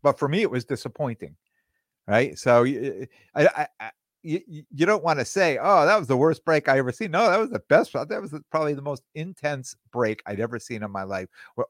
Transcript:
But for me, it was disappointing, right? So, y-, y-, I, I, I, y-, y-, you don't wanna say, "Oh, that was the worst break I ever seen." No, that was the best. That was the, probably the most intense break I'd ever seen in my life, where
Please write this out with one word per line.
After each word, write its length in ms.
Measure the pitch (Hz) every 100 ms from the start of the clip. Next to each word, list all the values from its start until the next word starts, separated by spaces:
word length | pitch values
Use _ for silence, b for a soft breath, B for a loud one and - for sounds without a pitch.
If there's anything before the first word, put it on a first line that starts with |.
But 160 | 143 131
for 80 | 143
me, 160 | 175
it 80 | 202
was 120 | 123
disappointing, 720 | 123 127 131 - 139 113 76 76 _ _ _ _ _ _ -
right? 300 | 107 131 76
So, 240 | 135 120
y-, 300 | 123 135 135 95
y-, 80 | 127 b b
I, 140 | - 147
I, 200 | - 151 _
I, 120 | 110 _ _ _
y-, 200 | 165 170 -
y-, 180 | 151 143
you 140 | 139 175
don't 180 | 214
wanna 220 | 165 147 120
say, 320 | 196 175 131
"Oh, 280 | 165 190 151
that 100 | 214
was 100 | 139
the 80 | 127
worst 300 | 156 165 -
break 240 | 156 143
I 80 | 135
ever 140 | 127
seen." 180 | - 220
No, 180 | 160 226
that 120 | 190
was 100 | 226
the 140 | 233 _
best. 240 | 156 170
That 280 | 139 147 214
was 80 | 196
the, 140 | 151 _
probably 240 | 160 151 143
the 80 |
most 180 | 143 135 _ 156
intense 600 | 170 190 147 143 127 - _
break 300 | 120 113 110 -
I'd 120 | 101
ever 200 | 113 117
seen 240 | - 113
in 80 | 104
my 120 | 98
life, 260 | 95 95 95 B B
where 120 | -